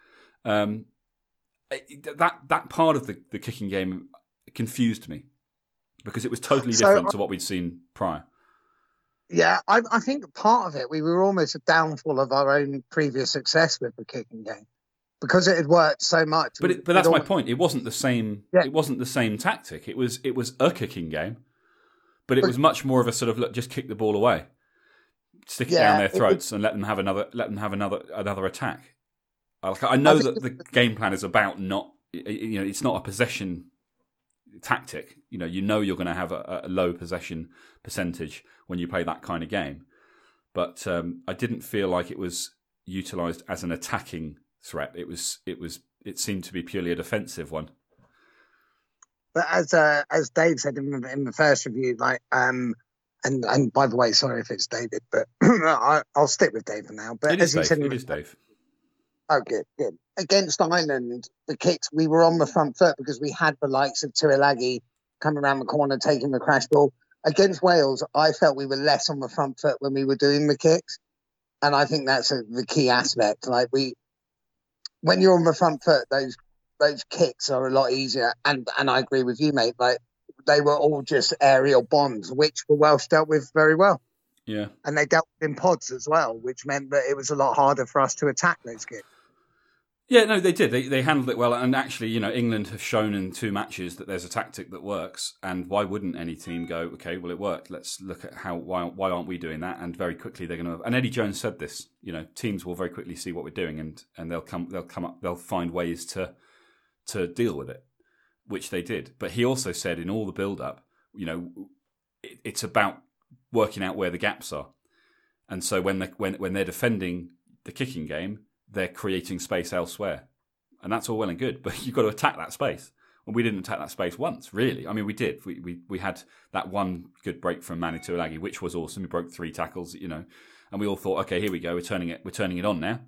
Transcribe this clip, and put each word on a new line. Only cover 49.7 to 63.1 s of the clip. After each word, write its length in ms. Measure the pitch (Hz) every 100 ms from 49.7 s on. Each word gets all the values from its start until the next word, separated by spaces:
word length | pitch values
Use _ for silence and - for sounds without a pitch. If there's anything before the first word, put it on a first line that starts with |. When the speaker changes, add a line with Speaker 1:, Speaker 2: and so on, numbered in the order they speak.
Speaker 2:
uh, 300 | 170 151 147 143
as 200 | 165 139
Dave 280 | - 165 139
said 180 | 143 139
in 120 | 139
the, 220 | 139 127
in 120 | 139
the 80 | 131
first 340 | - 151 131 131
review, 300 | 117 127 113
like, 220 | 123 127 -
um, 420 | 127 123 127 123 113 _ _ _ _
and, 200 | - 135
and 280 | 110 127 123
by 140 | 135 135
the 100 | 120
way, 160 | 120
sorry 280 | - 135 117
if 100 | -
it's 160 | 101 -
David, 360 | 117 117 - -
but 140 | 113 -
<clears throat> 80 | -
I, 600 | 185 226 160 135 123 151 -
I'll 140 | 143 147
stick 240 | - 160
with 120 | 117
Dave 220 | - 107 101
for 60 |
now. 240 | 107 110 117
But 120 | 151
Speaker 1:
It 80 | 175
is 100 | 165
Speaker 2:
as 20 |
he 60 | 156
Speaker 1:
Dave. 80 | 156
Speaker 2:
said 120 | 156
in 80 | 139
Speaker 1:
It 20 |
Speaker 2:
the 60 | 127
Speaker 1:
is 80 |
Dave. 320 | 131 147 147 - _ _ _ _ _ _ _ _ -
Speaker 2:
Oh, 120 | 143
good, 240 | - 110 - -
good. 220 | 120 - _ -
Against 460 | 170 196 180 -
Ireland, 640 | 170 175 156 135 120 120 - _ -
the 80 | 151
kicks, 320 | 180 165 -
we 140 | 151 160
were 160 | 160
on 160 | 165 165
the 80 | 143
front 300 | 175 147 -
foot 180 | 175 139
because 240 | 139